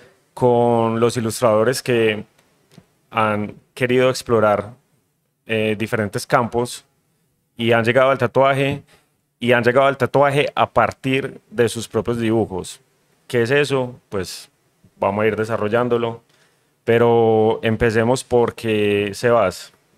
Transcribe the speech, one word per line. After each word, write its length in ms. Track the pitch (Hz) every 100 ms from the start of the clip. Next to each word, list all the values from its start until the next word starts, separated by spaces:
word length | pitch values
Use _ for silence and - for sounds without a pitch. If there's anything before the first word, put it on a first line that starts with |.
| - _ _
con 680 | - 127 120 120 117 113 113
los 160 | 120 123
ilustradores 640 | 110 - 120 107 113 131
que 420 | - 120 110 107 - _ _ _ _ - _ _ _
han 440 | 113 107 104 104 - _
querido 380 | - 123 127 127
explorar, 640 | 127 - 113 107 101 101 - _ _ _ _ _ _ -
eh, 300 | 113 110 104
diferentes 480 | 110 113 104 120 -
campos 580 | 139 117 117 120 - _ _ _ _ _ _ _ -
y 160 | 117
han 120 | 117 113
llegado 240 | 120 131
al 80 | 131
tatuaje, 640 | 120 127 135 135 139 143 - _ _ _ _ -
y 100 | 120
han 100 | 120
llegado 240 | 117 123 135
al 80 | 135
tatuaje 500 | 120 135 143 139 135
a 160 | - 113
partir 720 | - 104 - 135 131 131 - _
de 180 | 107 117
sus 200 | 117 104
propios 320 | 113 101 120
dibujos. 600 | 113 113 95 92 90 - _ _ _ _ -
¿Qué 160 | 123
es 80 | 117
eso? 480 | 143 139 139 123 123 -
Pues 400 | 101 90 - - _ _ _ _ -
vamos 240 | 98 101
a 20 | 110
ir 80 |
desarrollándolo. 880 | 104 110 110 104 117 123 117 117 117 _ _ _ _ _ _
Pero 760 | - 117 120 117 113 110 110 110
empecemos 580 | 113 110 120 110 113 131
porque, 880 | - 123 117 - 113 107 104 101 104
Sebas, 580 | 98 123 117 95 87 - _ _